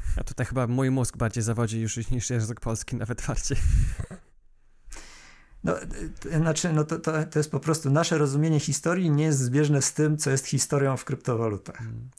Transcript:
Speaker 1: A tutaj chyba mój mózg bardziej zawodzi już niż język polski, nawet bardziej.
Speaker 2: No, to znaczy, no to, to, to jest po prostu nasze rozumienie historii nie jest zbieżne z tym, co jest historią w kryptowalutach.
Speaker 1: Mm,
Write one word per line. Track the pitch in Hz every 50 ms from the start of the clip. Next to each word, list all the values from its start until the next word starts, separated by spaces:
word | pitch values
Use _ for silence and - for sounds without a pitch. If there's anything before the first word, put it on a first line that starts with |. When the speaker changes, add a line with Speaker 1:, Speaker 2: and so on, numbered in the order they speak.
| - - -
Speaker 1:
A | - -
tutaj | - - - 123
chyba | - 123 131 123
mój | 117 123 127 135 131
mózg | 131 131 120 - -
bardziej | - 120 113 - 123
zawodzi | 107 113 113 110 117 104 110 113
już | 113 107 - 117 113 -
niż | 120 123 - -
język | 123 117 110 110 120 -
polski, | - 117 113 110 - - 127
nawet | 117 104 107 123 - - -
bardziej. | - - - - 139 - - - - - - - - - - - - - - _ _ - - - - _ _ _ - - - - - - - - - - - - - - - - - - -
Speaker 2:
No, | 165 170 - - - - - 165 160 - -
to | - - 165 151
znaczy, | 165 160 156 160 - 175
no | 156 151 151
to, | 156 165 160
to, | - 160 160 156 156
to | 156 - 151
jest | 151 -
po | - 135
prostu | - 160 160 160 - 135
nasze | 139 156 170 - 170 151
rozumienie | 151 139 135 147 156 160 156 147
historii | 147 - 135 - - 165 175 190 185 160
nie | 147 147 156
jest | 160 147 135
zbieżne | 131 120 127 143 151 143 151 139
z | 131 - -
tym, | - 151 151 156
co | 151 - 135
jest | 135 131 -
historią | - - 131 - - 156 139 139 135 135
w | - -
kryptowalutach. | - 113 - - - 120 113 117 110 104 98 - - - -
Speaker 1:
Mm, | 113 113 113 113 117 127 -